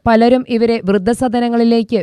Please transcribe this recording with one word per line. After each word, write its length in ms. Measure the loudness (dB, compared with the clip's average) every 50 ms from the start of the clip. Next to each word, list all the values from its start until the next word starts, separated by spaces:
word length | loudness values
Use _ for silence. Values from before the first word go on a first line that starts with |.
| _
പലരും 360 | 0 2 2 4 4 2 0 0 -2 -2
ഇവരെ 220 | -2 0 0 -2 -2 -2 -2
വൃദ്ധസദനങ്ങളിലേക്ക് 1120 | -2 0 0 -2 -2 -2 -2 -4 -2 -2 -2 -2 -2 0 0 2 0 0 0 -2 -4 -6